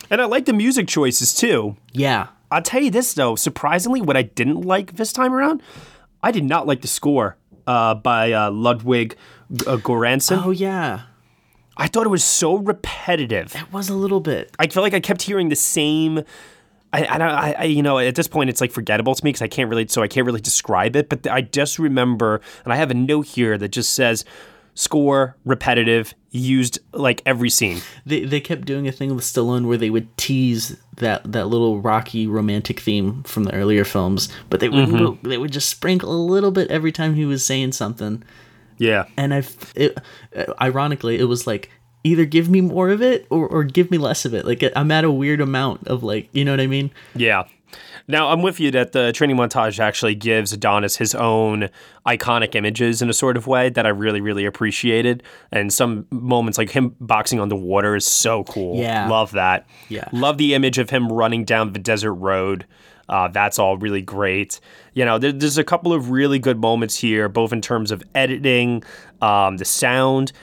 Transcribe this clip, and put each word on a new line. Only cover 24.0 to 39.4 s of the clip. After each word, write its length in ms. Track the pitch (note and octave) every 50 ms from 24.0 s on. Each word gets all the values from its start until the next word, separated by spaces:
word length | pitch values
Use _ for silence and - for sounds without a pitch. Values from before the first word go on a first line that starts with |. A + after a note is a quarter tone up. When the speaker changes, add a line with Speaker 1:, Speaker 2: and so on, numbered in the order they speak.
| C3 A#2 A2+ A2 - - - - - - - - _ _ -
Speaker 1:
score, 640 | - - - D#3 D3+ C#3+ C#3+ C#3 C3+ C3+ B2+ - _ -
repetitive, 680 | B2 C3 - - C#3 A#2+ A#2 A#2 A#2 A#2 A#2 A2 - - _ _ _
used, 480 | - B2 B2+ B2+ C3 C3 B2+ A#2 - - _ _ -
like, 280 | - C#3 B2+ A#2+ - -
every 240 | C3+ C3 A#2 B2 A#2+
scene. 320 | A2 - B2 G2 E2+ F2 - - - - -
Speaker 2:
They, 180 | C3+ D3+ D3 -
they 160 | C3+ C#3+ D3
kept 260 | C#3+ - E3+ - -
doing 220 | C#3+ C#3 C#3 C#3+
a 40 | C3+
thing 220 | C3 - C#3 C#3 C3+
with 100 | B2 A#2
Stallone 400 | - - B2+ A#2 A#2+ B2 B2 A#2+
where 100 | A#2 A#2+
they 120 | A2+ A2+ A2
would 260 | A2 A#2 - - _
tease 600 | - - - C3+ C3 C3 B2 A#2 A2 A2 - - - _ _ -
that, 320 | - A#2+ A2 G2+ - - -
that 160 | G#2+ A2+ F#2+
little 340 | G2+ A#2 A#2 A#2 A2+ G#2+ G#2
Rocky 440 | G2 A2+ G#2+ A2 A2 - - A2+ A2
romantic 520 | G#2+ G#2 A2 G#2+ G#2 G2+ G#2+ A2+ - - -
theme 440 | - A2+ G#2 G#2 G2 G2 A2+ C3+ C3+
from 200 | - - A2 G#2
the 100 | G2 -
earlier 300 | F#2+ G2+ G#2 G#2+ G#2 G2+
films, 460 | - - G2+ F#2 F#2 G2 F#2 - - - - - -
but 100 | - F#2
they 100 | - A#2+
would 160 | C#3 C#3 C3+
Speaker 1:
Mm-hmm. 60 | A2+ A2+
Speaker 2:
little, 240 | A2+ A2+ G#2+ - - -
they 140 | A#2+ C3
would 140 | A#2 C#3 D3+
just 180 | C3+ C#3+ - -
sprinkle 420 | - - - F3 F#3 F3+ - - D#3+
a 20 | E3+ E3+
little 280 | F3 F#3 G3 G3+ G3
bit 200 | F#3+ F#3+ F3+ -
every 200 | - D#3 D#3 D#3+
time 240 | D#3 - D#3+ D#3 D3+
he 100 | D3+ D3+
was 200 | C#3+ C#3 C3 -
saying 280 | - C3+ C3 C3+ B2+ A#2+
something. 500 | - A#2 G#2 A#2 - G#2+ G#2 G#2+ G#2+ - - - - - - _ _ _ _ _
Speaker 1:
Yeah. 280 | - A#2 A2 G#2+ G2 F2+ - -
Speaker 2:
And 160 | - C#3 C#3 C#3+
I 60 |
f-, 340 | C#3